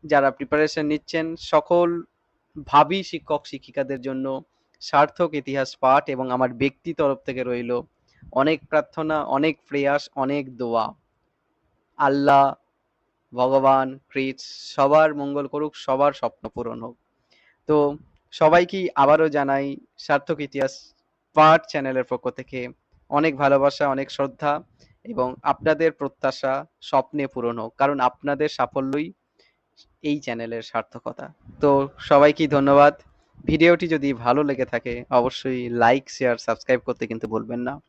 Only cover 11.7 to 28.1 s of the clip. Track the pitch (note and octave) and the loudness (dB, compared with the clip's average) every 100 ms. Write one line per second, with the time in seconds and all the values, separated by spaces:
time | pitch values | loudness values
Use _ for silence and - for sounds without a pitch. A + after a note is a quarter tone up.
11.7 | _ _ - C#3+ C#3+ C#3+ C#3 C#3 C#3 _ | _ _ -2 0 2 4 4 4 -2 _
12.7 | _ _ _ _ _ _ A#2+ B2+ C3+ C3+ | _ _ _ _ _ _ -2 2 4 4
13.7 | C3+ C3 C3+ _ C#3 C3+ C3 - - - | 4 2 -8 _ -6 -6 -8 -16 -20 -12
14.7 | - C#3 D3+ D#3 D3 C#3+ C#3+ C#3 D3 D3+ | 0 4 4 4 0 -6 -6 -6 -6 -6
15.7 | - - C3 C#3+ C3+ A#2 _ - - A#2 | -8 -4 0 0 0 -8 _ -14 -10 -10
16.7 | A#2 A#2 A#2+ _ _ _ _ _ _ - | -10 -14 -16 _ _ _ _ _ _ 0
17.7 | D3+ D3 D3 _ _ _ - D#3 E3+ F3+ | 2 2 -2 _ _ _ 2 6 6 4
18.7 | G3 F3+ - C#3 D#3 D#3+ D3 C#3 C3+ C#3 | -4 -4 2 4 6 4 0 0 -2 -2
19.7 | C#3 _ _ - C#3+ - D3+ C#3+ C#3 C3+ | -8 _ _ -2 -2 -2 -6 -6 -4 -4
20.7 | - _ _ _ _ _ - D#3 D#3+ - | -6 _ _ _ _ _ 4 6 6 2
21.7 | D3+ C3+ C3 B2 B2+ B2+ B2 B2+ C3 B2 | -6 -4 -4 -4 -6 -6 -10 -14 -12 -12
22.7 | - _ _ _ C#3+ D#3+ C#3 C#3+ C#3 C#3 | -16 _ _ _ 0 0 2 2 4 2
23.7 | - D3 C3+ C3+ - C#3 - D3 D3 - | 0 -2 -2 -6 -6 -6 -4 -4 -4 -8
24.7 | _ _ _ A3 A3 B2+ C3 C#3+ - D#3 | _ _ _ -12 -4 -4 -4 -4 -2 -2
25.7 | D3+ E3 D#3 C#3 _ C#3 - C3+ C3+ D3+ | 0 0 -2 -10 _ -6 -4 -4 -4 -8
26.7 | _ - C#3 C3 D3+ C3+ B2+ A#2+ A#2 A2+ | _ -2 -2 -2 -6 -6 -4 -6 -6 -10
27.7 | _ C#3 C#3+ B2 | _ 0 2 -2